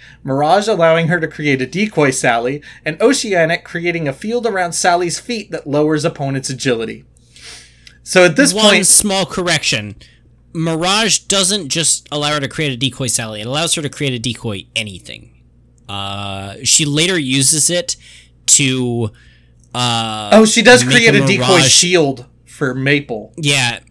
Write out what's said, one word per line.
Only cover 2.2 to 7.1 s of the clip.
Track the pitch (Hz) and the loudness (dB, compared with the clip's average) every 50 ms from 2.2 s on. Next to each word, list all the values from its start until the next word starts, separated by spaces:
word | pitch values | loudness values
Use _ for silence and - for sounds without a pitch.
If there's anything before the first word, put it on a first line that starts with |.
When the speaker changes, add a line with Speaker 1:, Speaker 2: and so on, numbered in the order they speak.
| - 135 117 117 117 127 139 147 - - - - _ | 0 0 0 0 0 -2 -4 -6 -10 -16 -20 -10 _
Speaker 1:
and | 156 156 - | -8 -4 2
Oceanic | 214 240 277 - - 220 190 175 165 160 170 170 - | 2 2 2 2 -2 -2 0 2 2 2 0 -4 -6
creating | - - 170 170 175 170 170 160 | -10 -10 -6 -4 -4 -2 -2 -4
a | 139 131 | -4 -6
field | - - 214 233 240 226 | -6 -6 -4 -4 -2 -2
around | 233 196 185 180 170 165 | -2 -2 -2 -4 -4 -4
Sally's | - - 185 175 175 180 170 151 - | 0 2 2 2 2 0 -2 -4 -6
feet | - - 240 220 - - 165 | -8 -8 -8 -8 -8 -8 -10
that | 147 - | -10 -6
lowers | 147 139 147 151 151 156 151 139 | -2 0 0 2 2 0 0 -2
opponents' | - - - 143 135 135 135 131 - | -4 -4 -4 -6 -6 -6 -6 -6 -8
agility. | 135 117 - 135 120 113 113 110 113 117 - _ | -8 -4 -2 -2 -2 -2 -4 -8 -10 -14 -18 _